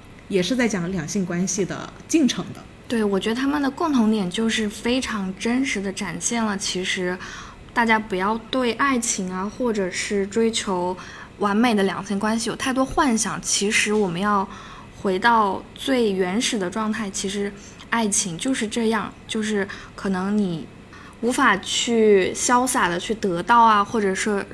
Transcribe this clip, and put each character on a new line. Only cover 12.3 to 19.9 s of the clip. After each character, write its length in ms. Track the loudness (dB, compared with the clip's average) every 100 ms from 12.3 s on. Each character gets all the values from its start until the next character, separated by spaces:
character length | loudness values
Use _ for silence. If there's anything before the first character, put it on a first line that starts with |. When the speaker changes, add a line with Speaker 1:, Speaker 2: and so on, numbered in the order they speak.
| -2
Speaker 2:
系 120 | -2
有 60 | -4
太 160 | -2
多 120 | 0
幻 320 | 0 2 2 2
想。 240 | 0 -4
其 300 | -2 0 2
实 220 | 2 2
我 140 | 2 2
们 140 | 0
要 280 | 2 2 0 -8 -16 -18 -18 -4
回 180 | -2 2
到 440 | 4 4 4 0 -8
最 380 | -8 0 2 4
原 280 | 2 0 0
始 180 | 0 0
的 100 | -2
状 240 | -2 -2
态， 180 | -2 -4
其 180 | -4 -4
实 240 | -4 -4 -8 -16 -18 -4
爱 160 | -2 0
情 320 | 0 -2 -2
就 160 | -2
是 140 | -2 -2
这 220 | 0 0
样， 220 | 0 -2 -10 -8
就 160 | -4
是 240 | -2 -2 -2 -8 -14